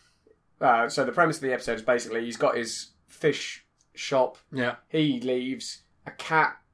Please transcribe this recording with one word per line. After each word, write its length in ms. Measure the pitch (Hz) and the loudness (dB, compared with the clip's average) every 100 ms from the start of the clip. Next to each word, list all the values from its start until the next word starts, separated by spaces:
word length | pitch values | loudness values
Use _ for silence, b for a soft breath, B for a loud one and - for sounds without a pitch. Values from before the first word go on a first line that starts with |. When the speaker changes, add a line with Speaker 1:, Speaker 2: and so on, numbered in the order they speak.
| b b | b b
Speaker 1:
<clears throat> 420 | _ _ _ - | _ _ _ 0
uh, 260 | 139 117 117 | 2 4 2
so 160 | - | 0
the 80 | 120 | 0
premise 260 | - 165 151 | 4 2 2
of 40 | |
the 100 | 135 | -2
episode 220 | 123 - 110 | -2 -2 -4
is 40 | |
basically 420 | 110 123 113 113 120 | 0 0 0 -4 -4
he's 120 | 113 | 0
got 180 | - 120 | 0 2
his 340 | 113 - - _ _ | -4 -8 -12 _ _
fish 580 | - 151 147 - - _ _ _ - | -2 0 0 -6 -12 _ _ _ -12
shop. 420 | - 135 127 - _ | -2 2 2 -2 _
Speaker 2:
Yeah. 240 | 131 120 120 _ | -4 -2 -4 _
Speaker 1:
He 320 | 160 151 123 | 0 2 0
leaves. 600 | 127 127 127 135 - - _ _ - | 0 -2 -2 -8 -10 -14 _ _ -18
A 60 | |
cat 460 | - - 160 147 - _ | -12 0 2 2 0 _